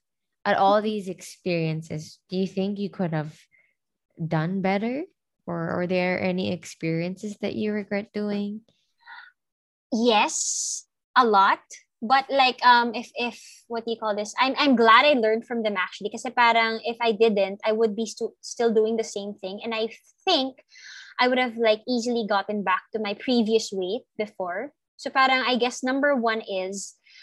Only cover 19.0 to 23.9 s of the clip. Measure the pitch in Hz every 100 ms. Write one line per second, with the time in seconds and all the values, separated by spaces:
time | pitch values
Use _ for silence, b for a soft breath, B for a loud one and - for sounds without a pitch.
19 | 220 202 202 208 185 208 226 220 220 -
20 | _ _ 381 320 262 - _ B B B
21 | B B 247 254 254 226 226 214 - 247
22 | 240 233 202 202 202 208 185 185 - 220
23 | 208 208 - 240 214 220 - 190 180